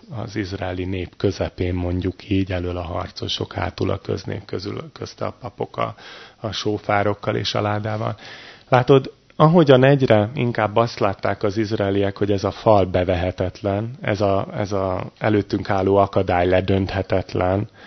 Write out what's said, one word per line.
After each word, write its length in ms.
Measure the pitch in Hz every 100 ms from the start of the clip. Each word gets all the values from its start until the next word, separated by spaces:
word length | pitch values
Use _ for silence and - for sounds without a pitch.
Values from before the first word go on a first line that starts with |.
| 226 127
az 120 | 107 101
izraeli 500 | 92 98 92 92 92
nép 300 | 95 87 -
közepén, 560 | 101 - 87 - 90
mondjuk 560 | 90 87 90 92 - -
így, 220 | 98 92
elől 260 | 90 90 90
a 40 |
harcosok, 720 | 85 90 90 - 101 - 101
hátul 360 | 98 90 - 101
a 80 | 98
köznép 480 | - 101 - 104 -
közül, 440 | 98 98 107 160
közte 320 | - - - 104
a 100 | -
papok 380 | 110 - - -
a, 180 | 113 110 - - - _
a 120 | 110
sófárokkal 840 | 95 107 104 - 104 101 101 - 113
és 200 | 113 113
a 60 |
ládával. 540 | 104 104 107 107 117 104 - - - - _
Látod, 440 | 127 127 135 135 - _ -
ahogyan 480 | 156 175 143 127
egyre 460 | 131 143 127 107 104
inkább 420 | 147 120 113 107 107
azt 240 | 113 -
látták 440 | 104 95 101 101
az 140 | 107 101
izraeliek, 600 | 104 107 98 98 98 -
hogy 140 | 101
ez 120 | 98
a 80 | 98
fal 340 | - 113 104 92
bevehetetlen, 1080 | 92 92 90 92 - 90 - 101 98 113 139
ez 200 | 131 101
a, 260 | 101 98 95
ez 180 | - 101
a 400 | 98 95 92 - -
előttünk 520 | 110 104 98 101 101
álló 260 | 98 98 98
akadály 520 | 98 104 95 90 90
ledönthetetlen, 1200 | 92 95 98 95 98 - 95 - 98 92 98 113 -